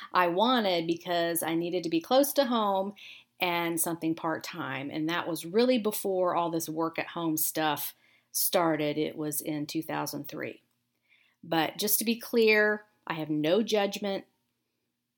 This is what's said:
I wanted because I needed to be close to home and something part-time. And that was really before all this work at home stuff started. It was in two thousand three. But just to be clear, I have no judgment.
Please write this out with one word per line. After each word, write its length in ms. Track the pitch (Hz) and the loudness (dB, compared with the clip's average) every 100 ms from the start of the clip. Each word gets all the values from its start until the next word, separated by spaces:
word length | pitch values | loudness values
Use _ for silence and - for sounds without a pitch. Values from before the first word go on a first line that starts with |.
| - | -2
I 140 | 180 180 | 2 4
wanted 600 | 175 226 254 202 170 165 | 4 4 4 2 2 0
because 540 | 165 - 175 170 165 | -2 0 0 2 0
I 120 | - 165 | 0 -2
needed 280 | 170 180 | 0 -2
to 60 | 170 | -2
be 120 | 165 | -2
close 320 | - 262 277 | 2 4 4
to 120 | - 269 | 2 2
home 480 | 240 208 190 196 202 - - _ _ | 2 2 0 -2 -8 -18 -20 _ _
and 400 | 180 170 170 170 | -2 0 0 -2
something 320 | 175 165 160 | -2 -2 -2
part-time. 800 | 160 170 156 - 170 139 131 139 | -2 -4 -4 -6 -8 -8 -6 -6
And 180 | - 156 | -6 -4
that 180 | 170 - | -4 -4
was 180 | 160 170 | -6 -2
really 340 | 202 247 254 | 2 4 2
before 560 | 208 - 202 185 180 165 | 0 -2 -2 0 2 2
all 160 | 170 | 0
this 180 | 165 160 | -2 -4
work 300 | 156 165 160 | -2 -2 -4
at 80 | 156 | -6
home 300 | 175 165 156 | -4 -2 0
stuff 580 | - - 156 143 - - _ _ _ | -2 0 0 0 -4 -12 _ _ _
started. 680 | - - 190 165 156 151 147 | -4 0 2 2 2 0 0
It 200 | 156 - | -2 -4
was 240 | 151 147 | -6 -4
in 240 | - 151 151 | -4 -6 -4
two 160 | 160 | -6
thousand 460 | - 147 147 147 147 | -6 -6 -6 -8 -10
three. 340 | 151 127 - _ _ _ _ _ _ _ _ | -10 -10 -12 _ _ _ _ _ _ _ _
But 340 | 165 170 151 - | -2 0 0 0
just 200 | 208 - | 0 0
to 60 | 226 | 0
be 140 | 233 | -2
clear, 640 | - 240 220 214 208 214 - _ - | 0 4 6 6 4 2 -4 _ -8
I 80 | 165 | -6
have 140 | 151 | -2
no 340 | 151 151 190 | 0 4 4
judgment. 640 | 220 214 202 202 208 196 - _ _ _ _ _ _ _ _ | 4 2 0 -2 -4 -6 -8 _ _ _ _ _ _ _ _